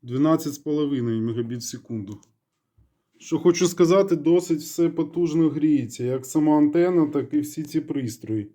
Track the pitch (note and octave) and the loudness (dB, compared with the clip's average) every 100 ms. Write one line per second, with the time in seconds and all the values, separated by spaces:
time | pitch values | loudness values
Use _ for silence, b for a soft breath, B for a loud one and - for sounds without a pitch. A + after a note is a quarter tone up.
0 | B2 B2+ D3+ D#3+ D3+ C#3 - D3+ D3 C#3 | -6 0 2 2 0 -10 -4 -2 0 -2
1 | A#2+ A2+ A2 A#2 A#2 A#2+ - A#2+ - A2+ | -2 -2 -2 -4 -6 -6 -10 -12 -10 -10
2 | G2 G2+ _ _ _ _ _ _ _ _ | -10 -14 _ _ _ _ _ _ _ _
3 | _ _ - D#3 E3+ E3+ F3+ - E3+ F#3+ | _ _ -6 0 2 4 0 2 4 4
4 | G3 E3 D3 F3 F3 D#3+ - - E3+ D3+ | 4 2 4 2 2 -4 -4 -2 -2 0
5 | D#3+ - E3+ D#3 D#3+ D3 D3+ D3 A#2 - | -4 -2 -2 2 2 2 2 2 0 -6
6 | B2 B2+ B2+ D#3 D3+ D3+ D3 D#3 F3 F3 | -4 -4 -2 0 4 4 4 4 2 4
7 | D3+ C#3+ - D3+ C#3+ - D3 D#3+ D#3 C#3+ | 2 0 -2 -2 -4 -8 -4 -6 -4 -6
8 | B2 G#2+ - A2 G#2 | -6 -8 -6 -6 -6